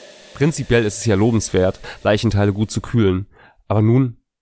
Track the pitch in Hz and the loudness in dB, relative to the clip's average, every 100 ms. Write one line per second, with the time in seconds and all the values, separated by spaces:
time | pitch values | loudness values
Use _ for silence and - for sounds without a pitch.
0 | - - - - 139 - 113 117 104 - | -20 -20 -16 -2 -2 -2 0 0 0 -2
1 | 117 98 113 110 - 92 92 - - - | 0 2 2 0 0 0 0 -2 -16 -6
2 | 104 104 113 98 101 98 110 110 - 117 | -2 0 0 0 0 -2 -4 -6 -2 0
3 | 98 92 101 _ - _ - 104 110 123 | 2 0 -6 _ -20 _ -4 0 2 2
4 | 127 113 _ _ | 0 -6 _ _